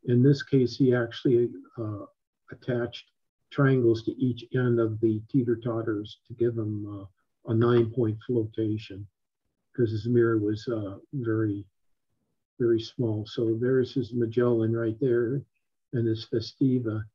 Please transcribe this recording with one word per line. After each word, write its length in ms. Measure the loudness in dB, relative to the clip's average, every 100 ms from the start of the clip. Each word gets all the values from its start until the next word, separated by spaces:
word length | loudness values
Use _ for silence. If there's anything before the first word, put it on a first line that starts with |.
| 2
In 180 | 4
this 200 | 6 4
case, 340 | 2 2 2 2
he 160 | 4
actually, 560 | 4 0 -2 2 2 2 -4 -16 -10
uh, 280 | -8 -8 -12 _ _ _ _
attached 540 | -14 -6 -4 -4 -8 -20 _ _ _ _
triangles 520 | 2 4 6 4 2
to 80 | -2
each 320 | -2 -2 -2 -4 0
end 240 | 2 2
of 200 | 0 0
the 200 | 0 0 0
teeter 260 | 0 0 -2
totters 640 | -2 -4 -4 -6 -6 -16 _
to 60 |
give 240 | -2 -2 -2
him, 440 | -4 -6 -8 -12
uh, 500 | -14 _ _ _ -2
a 20 |
nine 380 | 2 4 4 2
point 260 | 0 -2 -2 -2
flotation, 800 | -2 -2 -4 -4 -4 -8 -16 -16 _ _ _ _ _ _ -2
'cause 160 | -2
his 160 | 0 0
mirror 320 | 2 4 2
was, 280 | 0 -4 -4
uh, 300 | -6 -6 -12 _
very, 520 | -8 -2 0 -2 -4 -10 _ _ _ _ _ _ _ _ _
very 200 | 0 2
small. 460 | -2 -4 -2 -2 -6
So 300 | -4 -2 0
there's 380 | 0 0 0
his 200 | -2 -4
Magellan 600 | -4 -2 0 2 2 0
right 260 | 0 -2 -2
there 440 | 0 2 0 -4 -8 _ _ _ _
and 140 | -2 0
his 180 | -2 -4
Festiva. 800 | -6 -6 -2 0 2 -2 -6 -8